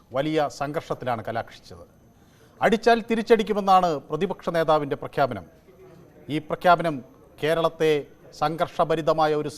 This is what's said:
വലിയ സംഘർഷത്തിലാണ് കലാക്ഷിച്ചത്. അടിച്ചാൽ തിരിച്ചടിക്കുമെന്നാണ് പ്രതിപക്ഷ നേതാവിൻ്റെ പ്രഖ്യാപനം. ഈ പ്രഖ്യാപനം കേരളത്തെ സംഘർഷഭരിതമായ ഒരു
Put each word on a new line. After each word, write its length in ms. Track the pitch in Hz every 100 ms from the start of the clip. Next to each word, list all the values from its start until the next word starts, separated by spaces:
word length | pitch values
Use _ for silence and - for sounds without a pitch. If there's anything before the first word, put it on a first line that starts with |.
| - 127
വലിയ 300 | 156 156 139 -
സംഘർഷത്തിലാണ് 640 | 143 147 - - 127 117 110
കലാക്ഷിച്ചത്. 580 | 113 - - - 85 - _ _ _ _ _ - -
അടിച്ചാൽ 420 | 175 220 233 233 -
തിരിച്ചടിക്കുമെന്നാണ് 800 | 226 220 226 214 208 196 185 180 143 -
പ്രതിപക്ഷ 400 | 151 190 185 - 165
നേതാവിൻ്റെ 420 | 156 156 143 147
പ്രഖ്യാപനം. 420 | 131 - 131 101 82 - - - - - - - -
ഈ 100 | 151 -
പ്രഖ്യാപനം 500 | 165 180 170 170 139 - - - -
കേരളത്തെ 500 | 147 165 165 - 160 151 135 - - -
സംഘർഷഭരിതമായ 920 | 151 160 170 - 160 160 156 160 156 151
ഒരു 80 | 147